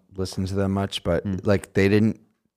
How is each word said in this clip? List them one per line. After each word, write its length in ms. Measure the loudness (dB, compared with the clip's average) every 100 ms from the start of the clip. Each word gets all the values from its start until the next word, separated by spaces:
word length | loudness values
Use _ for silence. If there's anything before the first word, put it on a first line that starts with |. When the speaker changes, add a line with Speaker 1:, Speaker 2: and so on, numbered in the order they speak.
| _ -8
Speaker 1:
listen 300 | -8 -4 -4
to 80 |
them 180 | -2 0
much, 320 | 0 -4 -4
but 200 | -2 -2 -2
Speaker 2:
Mm. 200 | -4 0
Speaker 1:
like, 280 | 0 0
they 140 | 2 4
didn't 320 | 4 2 -2 _ _ _